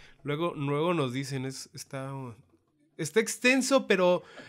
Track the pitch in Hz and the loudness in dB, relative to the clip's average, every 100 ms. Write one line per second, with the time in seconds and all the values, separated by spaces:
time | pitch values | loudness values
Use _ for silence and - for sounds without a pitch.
0 | - - 139 147 170 - 143 143 165 175 | -20 -12 -6 -4 -4 -4 -2 0 0 0
1 | 131 123 135 135 131 131 - 139 - 135 | -2 -4 -6 -6 -8 -10 -14 -18 -14 -12
2 | 135 135 127 110 _ _ _ _ _ - | -10 -10 -12 -16 _ _ _ _ _ -8
3 | 160 220 233 - 247 269 262 269 202 196 | 0 0 0 2 4 4 4 2 4 4
4 | 180 180 - - | 4 4 -2 -16